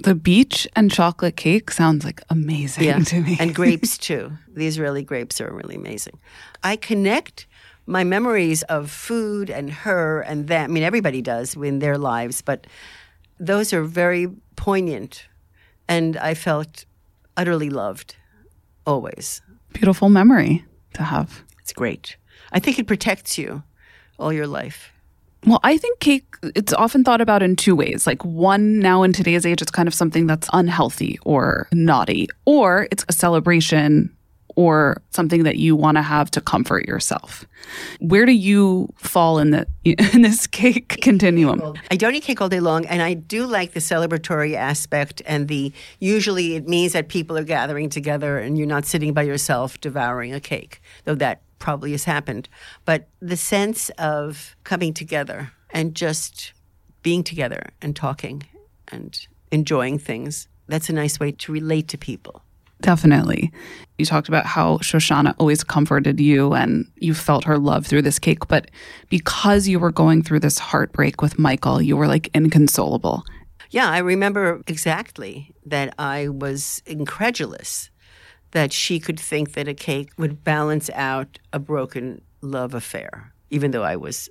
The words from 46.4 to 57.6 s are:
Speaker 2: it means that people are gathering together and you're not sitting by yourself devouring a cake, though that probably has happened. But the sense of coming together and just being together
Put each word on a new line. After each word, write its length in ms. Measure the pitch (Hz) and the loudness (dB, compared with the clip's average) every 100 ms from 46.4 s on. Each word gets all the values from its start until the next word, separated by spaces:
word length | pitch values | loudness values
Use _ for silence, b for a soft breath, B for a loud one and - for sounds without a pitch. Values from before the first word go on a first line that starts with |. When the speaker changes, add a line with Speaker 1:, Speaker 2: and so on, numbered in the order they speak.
| 170 160 | -2 -4
Speaker 2:
it 120 | 151 | -2
means 240 | 175 175 | 0 0
that 160 | 170 160 | -2 -4
people 300 | 185 160 160 | -4 -4 -4
are 60 | |
gathering 440 | 156 151 135 147 151 | -2 -2 -2 -4 -6
together 500 | 147 147 147 147 143 | -6 -4 -4 -2 -4
and 200 | 113 151 | -2 -2
you're 80 | 147 | -2
not 180 | 147 | -2
sitting 300 | 143 165 151 | -2 -2 -2
by 80 | 151 | -2
yourself 580 | 147 139 143 127 131 - | -2 -2 -2 -2 -4 -8
devouring 540 | 147 135 120 123 117 | -8 -4 -4 -4 -8
a 60 | 139 | -10
cake, 420 | - - - - b b | -10 -10 -12 -20 b b
though 100 | - | -6
that 260 | 147 135 - _ - | -2 -2 -4 _ -12
probably 300 | - 143 147 | -6 -6 -6
has 120 | 147 | -6
happened. 440 | 165 147 143 113 - B B B - | -4 -4 -6 -10 -12 B B B -2
But 220 | 160 - - | -2 -4 -14
the 160 | 180 175 | -8 -6
sense 540 | - 202 202 226 - - | -2 0 0 -4 -8 -6
of 580 | 156 151 147 147 - _ | -4 -4 -6 -10 -18 _
coming 300 | - 180 170 | -6 -4 -4
together 580 | 156 156 156 135 98 139 _ _ | -6 -6 -6 -6 -10 -14 _ _
and 260 | 165 165 | -6 -4
just 600 | 160 170 156 - - - _ _ _ _ _ | -4 -4 -4 -8 -12 -18 _ _ _ _ _
being 200 | 170 175 | -2 -2
together 440 | 170 165 127 50 | -2 -6 -6 -8